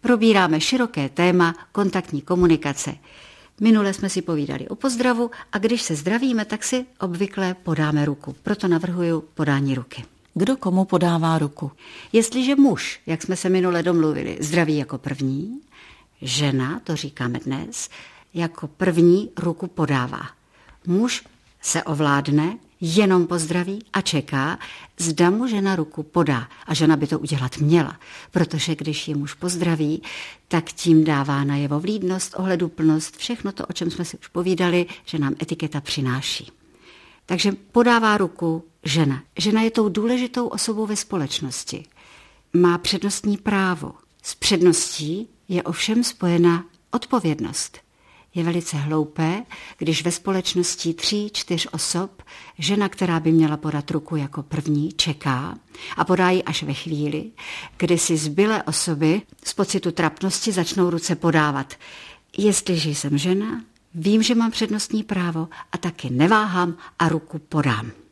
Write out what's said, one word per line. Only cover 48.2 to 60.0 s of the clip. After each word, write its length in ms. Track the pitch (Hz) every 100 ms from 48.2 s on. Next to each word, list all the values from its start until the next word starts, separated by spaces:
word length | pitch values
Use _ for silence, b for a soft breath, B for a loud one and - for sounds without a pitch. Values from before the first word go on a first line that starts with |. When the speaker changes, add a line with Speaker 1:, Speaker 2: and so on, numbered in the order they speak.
| b
Speaker 1:
Je 100 | 175
velice 320 | 170 170 165 147
hloupé, 680 | 147 156 151 151 160 190 240 B B B
když 260 | 160 156
ve 60 | 165
společnosti 840 | 165 - 190 180 180 175 - 165
tří, 360 | 165 - 208 208
čtyř 360 | - - 170 -
osob 500 | 147 - 170 190 - - B B -
žena, 300 | 151 202 196
která 320 | - 180 165
by 120 | 160
měla 240 | 160 156 151
podat 340 | 156 147 143
ruku 260 | 160 147 160
jako 260 | 139 151
první, 500 | 139 156 151 147 151
čeká 640 | - - 143 147 127 151 - _ B B B
a 80 |
podá 260 | 185 180 180
ji 120 | 185
až 200 | - 151
ve 100 | 147
chvíli, 580 | - 170 151 147 151 220 - B B B -
kdy 220 | 170 170
si 180 | - 160
zbylé 460 | 151 151 208 220
osoby 600 | - 156 - 147 156 185 - -
z 100 | -
pocitu 380 | - 190 190 180
trapnosti 600 | 165